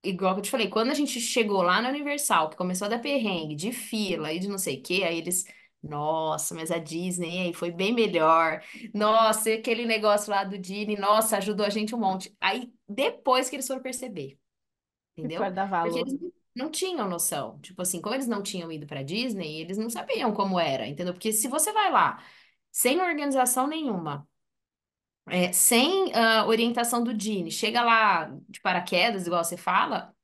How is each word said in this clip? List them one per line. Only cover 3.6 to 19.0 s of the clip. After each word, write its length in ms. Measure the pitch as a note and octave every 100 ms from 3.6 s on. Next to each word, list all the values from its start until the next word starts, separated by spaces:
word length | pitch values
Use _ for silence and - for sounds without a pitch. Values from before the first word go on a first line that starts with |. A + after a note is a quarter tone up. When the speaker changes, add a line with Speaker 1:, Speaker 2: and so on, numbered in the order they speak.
| G3
Speaker 1:
fila 600 | B3 - A3 G3+ E3 D#3
e 60 | E3
de 80 | G3
não 100 | G3
sei 220 | E3 C3
o 40 |
quê, 200 | - F3+ F3
aí 120 | E3
eles, 280 | E3 F3+ - - _ _
"Nossa, 720 | D3+ D3 D3+ D#3+ D#3 D3+ - E3+
mas 160 | E3
a 60 | E3+
Disney, 520 | D#3 D#3+ F#3 F3+ E3+ F3+
hein, 160 | F3+
foi 180 | E3+ F3
bem 220 | E3+ F#3+
melhor. 680 | A#3 G#3+ E3+ D#3+ E3 E3 D#3+ - - A3+
Nossa, 560 | G3+ G#3+ A3+ A3 A3 A3
e 40 |
aquele 320 | A3 A3+ A3+ A#3
negócio 460 | A3 G#3+ G#3 G#3+
lá 120 | G3
do 140 | F#3+ G3
Disney, 380 | F3+ G3+ G#3+ G#3
nossa, 400 | G3+ G#3+ G#3+ G3+
ajudou 280 | F#3 G3+ G#3
a 40 |
gente 240 | G#3+ G#3+ A#3+
um 40 |
monte." 360 | F#3+ F#3+ - _
Aí, 320 | F#3+ A3 A#3+ _ -
depois 640 | G3+ F4 - - B3+ B3+
que 60 | C#4
eles 100 | C4
foram 140 | C4
perceber, 560 | B3+ B3 B3 F3+ C#3 - _ _ _ _ _ _ _ -
Speaker 2:
Que 80 | D#3
Speaker 1:
entendeu? 100 | E3
Speaker 2:
foi 120 | G3
dar 160 | F#3 G3 F3+
Speaker 1:
Porque 180 | E3+ E3
Speaker 2:
valor. 80 | C4+
Speaker 1:
eles 60 | C#4
não, 120 | F4 _ _ A#3+
não 160 | D4+
tinham 360 | - F#4 E4+ G3+
noção. 500 | E3+ - D3+ A2+ B2+
Tipo 200 | - F#3
assim, 200 | F3+ F3
como 140 | G#3 C4
eles 120 | B3
não 160 | G#3
tinham 280 | G3+ F#3 E3
ido 160 | D#3+ D3
pra 160 | C#3+